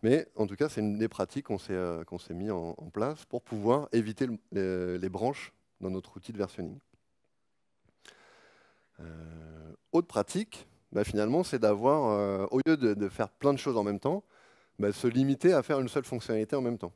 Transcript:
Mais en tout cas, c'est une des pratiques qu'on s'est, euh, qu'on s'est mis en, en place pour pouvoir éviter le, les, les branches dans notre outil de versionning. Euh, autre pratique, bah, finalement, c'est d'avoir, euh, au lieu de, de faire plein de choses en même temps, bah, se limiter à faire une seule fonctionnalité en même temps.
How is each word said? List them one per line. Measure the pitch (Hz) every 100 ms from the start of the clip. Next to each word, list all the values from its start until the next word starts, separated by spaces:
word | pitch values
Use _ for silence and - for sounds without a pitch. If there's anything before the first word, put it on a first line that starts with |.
Mais | 110 147 - -
en | 104
tout | 98
cas, | 147
c'est | 123
une | 107 104
des | 110
pratiques | - 92 - -
qu'on | 101
s'est, | -
euh, | 92 90 82
qu'on | 85 87
s'est | -
mis | 85 101
en, | 92 85 82
en | 78
place | 101 120 151
pour | - 123
pouvoir | - 110 104 131 147
éviter | 117 107 104 131
le, | 110 _
les, | 101 95 92 90 90
les | 123
branches | 92 117 139 - _ _ _
dans | 92
notre | 95 - -
outil | 92
de | 110
versionning. | 95 - 87 139 _ _ _ _ _ _ _ _ _ _ _ _ - - - _ _ _ _ _ _ -
Euh, | 80 80 80 80 80 80 80 - _
autre | 165 170
pratique, | 110 101 185 220 - - _ _
bah, | - 104
finalement, | 107 107 147 180
c'est | 131
d'avoir, | 110 101 123 151 127
euh, | 104 101 98 98
au | 131 160
lieu | 156
de, | 120
de | 101 101
faire | - 110
plein | _ 139
de | 135
choses | 147 117
en |
même | 104 101
temps, | 143 190 - _ _ _ _ -
bah, | 104
se | 104 120
limiter | 120 135 139 175
à | 170
faire | - 143
une | 127
seule | 147 123
fonctionnalité | 123 - 110 107 143
en |
même | 123 117
temps. | 90